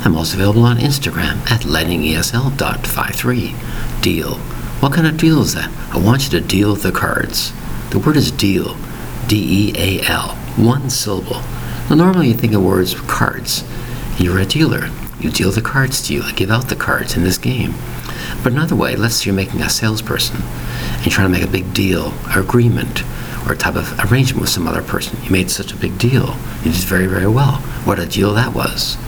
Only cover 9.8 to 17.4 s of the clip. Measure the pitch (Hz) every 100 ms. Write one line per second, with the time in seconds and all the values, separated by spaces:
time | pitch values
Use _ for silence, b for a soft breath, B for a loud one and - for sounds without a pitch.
9.8 | 95 95 - - - - - - 110 135
10.8 | 131 - - 95 90 123 - B B B
11.8 | B 147 175 185 143 117 117 104 92 95
12.8 | 92 - - - - - - - - B
13.8 | B B B - 87 95 98 147 156 -
14.8 | - - - - 78 78 90 95 113 139
15.8 | 135 - - 71 - - 95 113 - -
16.8 | - 135 - - 87 92